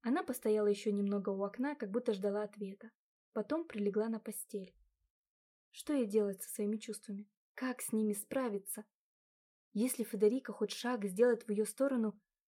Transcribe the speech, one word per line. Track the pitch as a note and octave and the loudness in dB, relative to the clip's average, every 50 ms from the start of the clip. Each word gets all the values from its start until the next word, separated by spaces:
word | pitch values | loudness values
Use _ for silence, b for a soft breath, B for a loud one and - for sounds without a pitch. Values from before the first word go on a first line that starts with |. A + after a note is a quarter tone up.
Она | - A#3 B3+ F4 G4 | 0 2 0 0 0
постояла | - B3 - - A3 G#3+ G#3+ G#3 | -2 -6 0 2 4 4 6 6
еще | G#3 G3+ G3+ - A3 | 4 2 2 2 0
немного | G3+ G3+ G3+ G3 G3+ G3+ F#3+ G3+ | 2 2 2 2 0 0 0 0
у | G3 F#3+ G3 | 0 0 -2
окна, | G3 G3 - B3+ D4 D4 | -4 -2 -2 -2 -2 -2
как | D4 A#3 G3 | -4 -6 -2
будто | F#3+ B3 B3 - G#3+ | -2 -2 0 0 -2
ждала | F#3+ F#3+ G3+ G3 G#3 G#3 | 0 0 -2 0 0 -4
ответа. | G#3 G#3 G#3 G3+ F#3+ G3 - - A3+ _ _ _ _ _ _ _ _ _ | -6 -6 -8 -10 -10 -10 -12 -18 -20 _ _ _ _ _ _ _ _ _
Потом | A3 G#3 - D4 E4 E4+ | -6 -2 -2 -2 -2 -2
прилегла | E4 - G#3+ G#3 G3+ F#3+ G#3+ G#3+ | -4 -4 -2 -2 0 2 0 0
на | A3+ A3+ G#3+ | 0 -2 -4
постель. | - - G#3+ - - _ - G3+ F#3 - _ _ _ _ _ _ _ _ _ _ _ _ _ _ _ _ _ _ _ _ | -6 -8 -10 -10 -10 _ -8 -8 -8 -10 _ _ _ _ _ _ _ _ _ _ _ _ _ _ _ _ _ _ _ _
Что | _ - - - D4+ | _ -16 -4 -2 0
ей | C#4 A#3+ | 0 0
делать | G#3 G3 A3 G#3 G3+ G3 F#3+ | 4 4 2 2 2 -2 -6
со | - - | -10 -12
своими | - - G#3 G3+ A3 | -6 -4 -2 -2 -2
чувствами? | G#3+ - - G#3 - - - G3+ G3 G#3 _ _ _ _ _ _ | -4 -6 -10 -12 -12 -10 -10 -10 -10 -10 _ _ _ _ _ _
Как | - B3+ B3+ B3 - | -6 -4 -4 -4 -6
с | - - | -4 -2
ними | - A3 A3 G#3+ G#3 | 0 2 2 2 0
справиться? | G#3 - _ - C4+ C4 A#3+ G3+ G3 F#3+ - - - G#3+ _ _ _ _ _ _ _ _ _ _ _ _ _ _ _ _ _ _ | -2 -4 _ -2 -2 -2 0 -2 -4 -6 -6 -10 -10 -12 _ _ _ _ _ _ _ _ _ _ _ _ _ _ _ _ _ _
Если | G3+ A3+ B3+ - - A3 | 0 0 0 0 -2 -4
Федерико | - - G3 G#3+ G#3+ A#3+ C4 - - - | -4 2 6 6 6 6 4 -4 -6 -4
хоть | - A3 G#3 | -4 -4 -4
шаг | - - - A#3+ B3+ A3+ G3+ | -4 -4 -2 -2 -2 0 -2
сделает | G3+ F3+ F#3+ A#3+ B3 A#3 A3 - | -4 4 4 6 6 6 2 0
в | - | -2
ее | G#3 G3+ A3 | 0 0 0
сторону, | G#3 - - C4+ C#4 C4+ A#3+ A3 G#3+ G3 - _ _ _ _ _ | -2 0 0 0 2 2 2 0 0 -2 -6 _ _ _ _ _